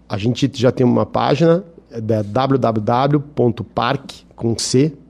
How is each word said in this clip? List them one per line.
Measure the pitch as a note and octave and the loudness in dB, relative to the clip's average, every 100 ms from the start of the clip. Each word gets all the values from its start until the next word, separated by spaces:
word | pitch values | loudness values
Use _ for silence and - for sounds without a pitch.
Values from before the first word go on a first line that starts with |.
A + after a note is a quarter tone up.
| - | -10
A | G2+ | -4
gente | G#2+ A#2+ C#3 - | -2 0 -2 0
já | B2 | 0
tem | B2 B2+ | 2 2
uma | A#2 G#2+ | 2 0
página, | - A#2 C#3+ E3 E3+ G3+ - - | -2 0 2 4 2 -2 -18 -18
é | A#2+ | -10
da | G#2+ A2+ | -2 -2
w | G#2 G#2+ C3+ C3+ | -2 -2 0 2
w | B2+ A2 | 2 0
w | G#2 A#2+ C#3 D3 C#3+ - | 0 0 2 0 -2 0
ponto | B2 A2 | 0 0
parque, | G2 - A#2 C#3 - - - - | -6 -4 -2 -2 -6 -20 -20 -6
com | A#2+ A2 | -4 -2
C, | - B2+ D3+ - - | 0 2 2 -2 -10